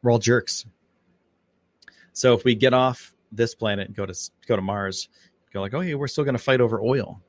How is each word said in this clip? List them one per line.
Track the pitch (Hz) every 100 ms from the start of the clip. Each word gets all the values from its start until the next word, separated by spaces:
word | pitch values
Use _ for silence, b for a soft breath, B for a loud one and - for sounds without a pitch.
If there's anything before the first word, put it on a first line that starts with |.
We're | 123
all | 117
jerks. | 113 120 - - - _ _ _ _ _ _ _ _ _ _ _ - b b
So | - 131
if | 120
we | 127
get | 113 127
off | 127 127 123 - _ _
this | 107 117
planet | - 113 101 98
and | 104
go | 95
to |
s-, | 92 - _ -
go | 110
to |
Mars, | 95 101 98 95 - b b _ _
go | 98
like, | 98
"Oh, | 131
yeah, | 180
we're | 143 139
still | -
gonna | 139 123
fight | - 131
over | 120 110
oil | 113 135 98 -